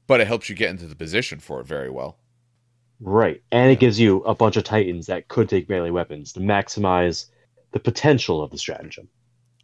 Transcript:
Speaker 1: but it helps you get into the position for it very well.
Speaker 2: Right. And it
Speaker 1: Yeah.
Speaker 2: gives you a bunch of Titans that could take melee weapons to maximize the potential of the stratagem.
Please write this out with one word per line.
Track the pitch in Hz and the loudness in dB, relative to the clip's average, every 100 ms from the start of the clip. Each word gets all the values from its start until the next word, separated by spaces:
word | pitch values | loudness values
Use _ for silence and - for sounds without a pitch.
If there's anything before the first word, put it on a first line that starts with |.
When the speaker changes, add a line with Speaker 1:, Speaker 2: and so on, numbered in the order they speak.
| - | 2
Speaker 1:
but | 131 | 2
it | 104 | 4
helps | 113 - | 0 -6
you | |
get | 90 107 | -6 -6
into | 90 85 | -6 -14
the | 76 | -14
position | 82 98 123 73 | -6 -4 -4 -8
for | - 69 | -12 -12
it | 65 | -8
very | 73 65 | -8 -8
well. | 65 69 - _ _ _ _ _ _ _ _ | -10 -12 -14 _ _ _ _ _ _ _ _
Speaker 2:
Right. | 98 104 104 76 _ | -2 2 2 0 _
And | 117 127 | 4 6
it | 131 | 6
Speaker 1:
Yeah. | |
Speaker 2:
gives | 127 104 | 4 6
you | 113 95 | 4 4
a | - | 0
bunch | 107 110 107 | 2 2 2
of | |
Titans | - 107 95 87 80 | 0 0 0 -4 -8
that | 92 - | -10 -4
could | - 110 | -2 0
take | 98 80 | 0 -2
melee | 95 85 | -4 -2
weapons | 87 85 76 73 | -4 -6 -10 -14
to | - | -6
maximize | 98 101 98 - 101 90 87 85 - _ _ _ _ | -2 0 -2 -2 0 2 0 -2 -10 _ _ _ _
the | - | -6
potential | - - 151 135 - 82 | -4 0 2 2 2 -4
of | 76 | -6
the | 73 | -10
stratagem. | - - 78 - - _ _ _ _ _ | -12 -12 -14 -20 -20 _ _ _ _ _